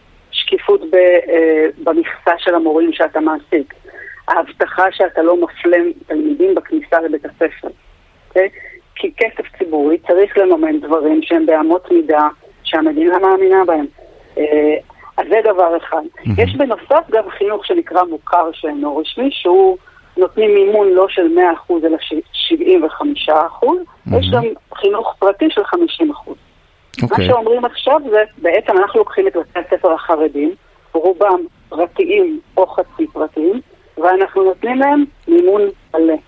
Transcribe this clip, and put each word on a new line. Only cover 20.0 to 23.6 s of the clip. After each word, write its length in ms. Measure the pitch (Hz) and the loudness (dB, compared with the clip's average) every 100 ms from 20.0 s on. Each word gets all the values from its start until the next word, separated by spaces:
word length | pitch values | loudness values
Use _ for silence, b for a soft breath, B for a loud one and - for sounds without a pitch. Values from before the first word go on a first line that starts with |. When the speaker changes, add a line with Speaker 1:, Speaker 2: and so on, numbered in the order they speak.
| _ - | _ -4
Speaker 1:
נותנים 380 | 180 - 214 | -2 0 2
מימון 340 | 202 196 214 202 | 2 2 2 2
לא 180 | 185 190 | 2 2
של 200 | - 165 | 2 0
מאה 240 | 170 180 | 2 2
אחוז 320 | 160 - 170 | 0 -4 -2
אלא 120 | 156 160 | 0 -2
ש-, 140 | - 311 - | -6 -8 -8
שבעים 520 | - - 330 359 370 | -8 -2 -2 2 2
וחמישה 640 | 311 - 294 285 - 156 165 | 0 -4 -6 -4 0 0 0
אחוז. 320 | - | -2